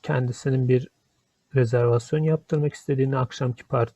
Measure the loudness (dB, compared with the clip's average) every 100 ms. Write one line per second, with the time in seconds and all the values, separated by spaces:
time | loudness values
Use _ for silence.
0 | -4 -2 -2 -4 -2 0 2 2 0 _
1 | _ _ _ _ _ 0 2 2 4 2
2 | 0 -2 0 0 0 -2 -2 -4 -4 -2
3 | 0 0 -4 -4 -4 -6 -4 -2 -2